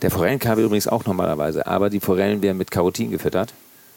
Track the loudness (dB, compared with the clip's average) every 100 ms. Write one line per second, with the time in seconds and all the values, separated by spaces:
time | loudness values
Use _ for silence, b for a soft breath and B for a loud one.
0 | -2 2 0 2 0 2 2 2 0 -2
1 | 0 0 0 0 -2 -2 -2 0 0 0
2 | 0 2 2 2 0 0 -2 0 0 0
3 | -4 -4 -2 -2 -4 -8 b b b